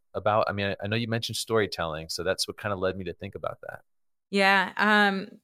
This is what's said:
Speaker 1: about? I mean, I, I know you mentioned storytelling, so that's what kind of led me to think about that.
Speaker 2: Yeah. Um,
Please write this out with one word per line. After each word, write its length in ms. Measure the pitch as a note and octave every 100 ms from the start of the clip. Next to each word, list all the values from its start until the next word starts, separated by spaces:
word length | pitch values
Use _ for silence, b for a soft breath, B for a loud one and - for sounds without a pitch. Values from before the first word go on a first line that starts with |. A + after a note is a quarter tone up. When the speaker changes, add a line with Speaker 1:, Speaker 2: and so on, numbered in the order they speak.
| _
Speaker 1:
about? 320 | G2 G2+ G#2+ -
I 40 |
mean, 140 | G2+ G2
I, 100 | -
I 40 | G2+
know 80 | A2+
you 100 | A2+
mentioned 300 | A2+ - A2
storytelling, 720 | - A2+ G2 - E2 D#2 D#2+
so 160 | -
that's 240 | E2+ F#2 -
what 80 | -
kind 160 | G#2
of 80 | F#2
led 160 | F#2 F#2
me 80 |
to 80 | F2
think 240 | - G2 F2
about 220 | - -
that. 220 | - - _ _ _ _ _
Speaker 2:
Yeah. 420 | G3 G3 G3 F#3 -
Um, 520 | G#3 G#3 G3+ F#3+ F#3+ -